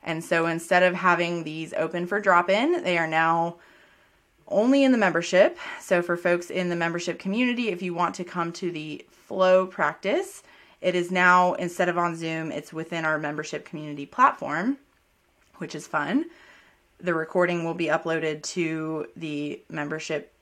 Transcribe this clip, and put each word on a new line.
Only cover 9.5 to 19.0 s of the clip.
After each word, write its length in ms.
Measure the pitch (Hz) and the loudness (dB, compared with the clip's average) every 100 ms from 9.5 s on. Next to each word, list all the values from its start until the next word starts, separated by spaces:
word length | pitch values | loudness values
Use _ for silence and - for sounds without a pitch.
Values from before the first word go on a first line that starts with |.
| 185 185 | 6 4
practice, 800 | - 151 156 190 294 392 - _ - _ _ | 0 -2 0 -2 -2 -2 -12 _ -20 _ _
it 120 | 185 | -2
is 160 | 180 175 | 0 0
now, 440 | 180 180 180 180 | 4 6 6 6
instead 360 | - 175 175 180 | 2 -4 0 0
of 80 | 175 | 2
on 180 | 175 165 | -2 -2
Zoom, 360 | 165 160 160 | -6 -4 -6
it's 200 | - 151 | -8 -8
within 340 | 160 160 170 160 | -10 -6 -4 -2
our 120 | 156 | 0
membership 480 | 151 151 151 151 - | -2 -6 -6 -8 -10
community 400 | 160 151 147 143 | -12 -10 -10 -10
platform, 720 | - 269 - - 151 214 277 _ _ _ _ _ _ _ _ | 4 4 4 -4 -2 -2 -4 _ _ _ _ _ _ _ _
which 160 | 165 | -10
is 140 | 156 - | -10 -6
fun. 380 | 156 143 247 339 - - - _ _ _ _ | -4 0 -2 -2 -12 -20 -20 _ _ _ _
The 160 | 175 165 | -2 -2
recording 480 | 156 190 175 175 | 0 2 2 2
will 100 | 165 | -2
be 140 | 165 165 | -2 0
uploaded 560 | 156 165 160 156 156 | 0 0 -2 -2 -4
to 640 | - - 160 160 156 156 | -6 -4 -2 -2 -6 -6